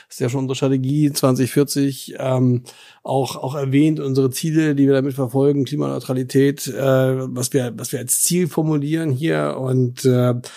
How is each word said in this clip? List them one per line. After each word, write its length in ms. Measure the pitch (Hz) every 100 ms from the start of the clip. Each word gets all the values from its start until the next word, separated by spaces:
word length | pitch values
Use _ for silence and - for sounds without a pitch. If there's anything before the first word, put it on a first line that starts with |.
| -
ist 120 | -
ja 100 | 127
schon 100 | 135
unsere 160 | 131 131
Strategie 560 | 135 135 131 147 147
zwanzig 380 | 143 135 127 127
vierzig, 640 | 147 143 143 139 135 - -
ähm, 440 | 135 131 127 123 127 - - -
auch, 340 | - 135 127 -
auch 180 | 131
erwähnt, 460 | 147 135 139 156 156
unsere 300 | 139 135 135
Ziele, 440 | - 160 156 156
die 120 | 139 139
wir 80 |
damit 180 | 135 139
verfolgen, 540 | 131 127 131 143 143 131
Klimaneutralität, 1000 | 147 139 135 127 131 127 135 139 139 -
äh, 140 | 113
was 720 | 135 131 131 131 131 127 123
wir, 220 | 143 123 104
was 160 | -
wir 60 | 135
als 240 | 120 -
Ziel 260 | - 180 180
formulieren 600 | - 156 151 143 160 160
hier 480 | 131 160 156 147 147
und, 460 | 131 131 127 123 131
äh, 240 | 123 123
äh, 40 | 123 -